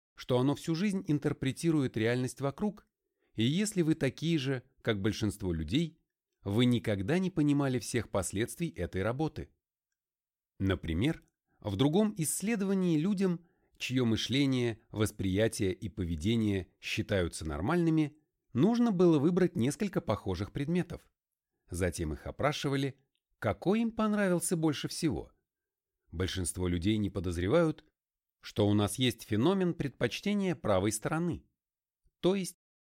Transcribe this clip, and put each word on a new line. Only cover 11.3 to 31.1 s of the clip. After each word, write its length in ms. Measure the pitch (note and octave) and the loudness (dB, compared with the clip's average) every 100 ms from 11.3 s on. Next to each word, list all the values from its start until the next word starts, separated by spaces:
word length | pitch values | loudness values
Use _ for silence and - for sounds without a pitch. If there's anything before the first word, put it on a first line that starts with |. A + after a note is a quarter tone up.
| _ _ _ | _ _ _
в 160 | G#2+ G2 | -6 0
другом 380 | C#3 E3+ G#3+ G#3 | 2 4 2 0
исследовании 840 | D3+ - G3 A#3 G3 G3 F3+ D#3 | -4 -4 -2 -2 0 0 2 2
людям, 460 | F3+ G3 G3 E3 _ _ _ - | 2 0 0 0 _ _ _ -10
чье 260 | - B2+ | -4 0
мышление, 760 | A#2+ G#2+ - C3+ C#3+ B2+ A#2+ A2 _ | 2 2 0 0 2 2 0 -4 _
восприятие 840 | G#2 G#2+ - G2 F#2 A2+ - G2 | -2 -2 -2 0 2 2 0 -2
и 140 | - G#2 | -2 -6
поведение 800 | - E2+ E2 F#2 A#2 G#2+ G2 F2+ _ | -6 -4 -2 0 2 2 0 -4 _
считаются 640 | - - - G2+ E2+ - | -8 -6 -2 0 -2 -4
нормальными – 720 | D#2+ D2 G2+ F3 E3 D#3+ D3 - _ _ _ | -6 -4 0 2 2 2 0 -4 _ _ _
нужно 360 | A#2 F#3 A#3 A#3+ | 2 2 4 2
было 280 | F3+ F3+ D#3 | 4 6 6
выбрать 360 | D3 E3+ F3 | 4 2 2
несколько 460 | - A#2+ - G#3 F3 | 2 0 0 -2 -2
похожих 520 | - G#2 G#2 F2+ G#2 | -2 -2 -2 -4 -4
предметов. 540 | - C#3 F3 D#3 D#2 _ _ _ _ _ _ - | -4 -2 -2 -2 -8 _ _ _ _ _ _ -10
Затем 460 | F2 F2+ - D#2+ | -2 -2 0 -4
их 120 | C#2+ - | -6 -8
опрашивали, 720 | - B2+ D3 D3 C3+ C#3 - _ _ _ - | -2 -2 -2 -2 -2 -4 -6 _ _ _ -6
какой 440 | A2+ F#2 E3 A3 | -4 -2 0 0
им 80 | A#3 | 0
понравился 680 | A3 G#3+ G#3 G3 F3 - E3+ | 0 0 2 2 2 0 0
больше 320 | D#3+ C#3 D3+ | 0 -2 -4
всего. 420 | - D#3+ E2+ - _ _ _ _ _ _ _ _ | -4 -2 -2 -6 _ _ _ _ _ _ _ _
Большинство 580 | E2 F#2 F#2+ F2 - F2+ | -4 -4 -2 -4 -2 -2
людей 280 | F2+ F#2 A2 | 0 0 0
не 140 | G2+ | 0
подозревают, 760 | G2 F2+ E2+ F2+ D#3 E3 - - _ _ _ _ _ | -4 -4 -2 2 2 2 -2 -10 _ _ _ _ _
что 260 | - - G#2 | -8 2 4
у 60 | |
нас 260 | G#2 G2+ - | 4 2 0
есть 260 | B2+ - | -2 -2
феномен 500 | - G#2 C#3+ G3 F3+ | -2 2 2 4 2
предпочтения 800 | - C#3+ - B2+ - G3+ G#3 F#3+ | 0 -4 -2 -4 -2 -2 0 0
правой 380 | D3+ G#2+ F#2+ G2+ | -2 2 2 2
стороны. 520 | - D3 | 0 -2